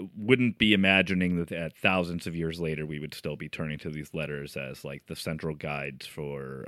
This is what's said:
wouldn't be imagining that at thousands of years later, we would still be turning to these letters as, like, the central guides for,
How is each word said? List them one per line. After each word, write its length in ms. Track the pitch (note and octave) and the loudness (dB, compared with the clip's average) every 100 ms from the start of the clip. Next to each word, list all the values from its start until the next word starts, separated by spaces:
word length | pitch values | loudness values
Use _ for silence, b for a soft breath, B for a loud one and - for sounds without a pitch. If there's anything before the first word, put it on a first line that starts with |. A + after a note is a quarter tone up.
| F#2+ G#2+ | -12 -4
wouldn't 420 | G#2 B2+ B2 - | 4 6 6 4
be 140 | G#2+ | 6
imagining 640 | G2+ F#2+ F#2+ F2+ F#2 F2+ F2 | 8 8 6 6 4 2 2
that 160 | E2 | 0
at 240 | E2+ D#2+ - | -4 -4 0
thousands 500 | G2+ F#2 F2 E2+ F2 | 2 2 0 -2 -4
of 100 | E2 | -2
years 240 | E2 E2 | -2 -2
later, 260 | E2 D2+ D#2 | -2 -2 -4
we 120 | D2 | -6
would 160 | D2+ | -8
still 220 | - D#2 D2 | -8 -6 -6
be 120 | D2+ | -6
turning 300 | - D#2+ D2+ | -6 -6 -6
to 120 | E2 | -6
these 240 | D2+ D2 | -8 -6
letters 420 | D#2+ C#2+ D2 C#2+ - | -4 -4 -4 -6 -8
as, 280 | C2+ C2 | -8 -8
like, 220 | C#2+ C#2 - | -10 -10 -10
the 100 | E2 | -8
central 380 | - D#2+ E2 | -4 -4 -4
guides 520 | D2+ D2+ C#2+ C#2 C2 - | -4 -4 -4 -6 -8 -12
for, 580 | - C#2+ C#2 C2 C2 | -8 -6 -6 -8 -10